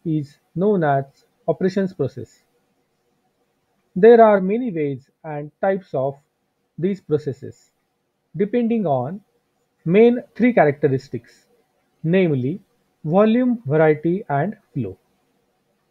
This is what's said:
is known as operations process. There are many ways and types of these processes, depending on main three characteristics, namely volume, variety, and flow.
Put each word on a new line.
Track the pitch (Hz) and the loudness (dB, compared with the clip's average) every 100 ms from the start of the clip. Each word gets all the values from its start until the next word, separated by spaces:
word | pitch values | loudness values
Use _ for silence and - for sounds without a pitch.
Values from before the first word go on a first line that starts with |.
is | 170 156 139 _ _ | -6 -6 -6 _ _
known | 165 202 196 | -4 -2 0
as | 151 139 - _ _ _ - | 0 -2 -4 _ _ _ -8
operations | - 185 196 190 | -4 -4 -2 -4
process. | - 135 - 110 _ _ _ _ _ _ _ _ _ _ _ _ _ _ _ _ 185 | -4 -8 -8 -20 _ _ _ _ _ _ _ _ _ _ _ _ _ _ _ _ 2
There | 214 233 | 6 8
are | 220 202 | 6 4
many | 185 226 254 | 0 -4 -4
ways | 165 147 131 - _ | -4 -4 -6 -14 _
and | 160 147 151 - | -14 -12 -14 -6
types | 196 196 190 | -4 -4 -6
of | 143 135 139 _ _ _ _ _ - | -6 -6 -8 _ _ _ _ _ -6
these | 180 190 | -6 -6
processes, | - 147 147 120 110 - _ _ _ _ _ _ _ 156 | -4 -4 -4 -12 -14 -20 _ _ _ _ _ _ _ -8
depending | 202 240 226 233 175 | -4 -2 -2 -2 -2
on | 131 123 202 _ _ _ _ _ _ 160 | -4 -4 -10 _ _ _ _ _ _ 0
main | 190 233 240 - - | 4 4 2 -6 -2
three | 247 | 0
characteristics, | 233 151 139 147 131 - 120 - _ _ _ _ _ _ _ | 4 2 2 -2 -2 -6 -14 -14 _ _ _ _ _ _ _
namely | 160 190 180 135 127 190 _ _ _ _ | -2 0 2 0 -4 -8 _ _ _ _
volume, | 156 185 220 233 254 240 | -2 2 2 2 0 -4
variety, | 127 156 160 151 165 185 - | -2 2 2 2 -2 -4 -4
and | 143 180 - _ | -4 -4 -8 _
flow. | 147 101 92 _ _ _ _ _ _ _ _ _ | -8 -8 -10 _ _ _ _ _ _ _ _ _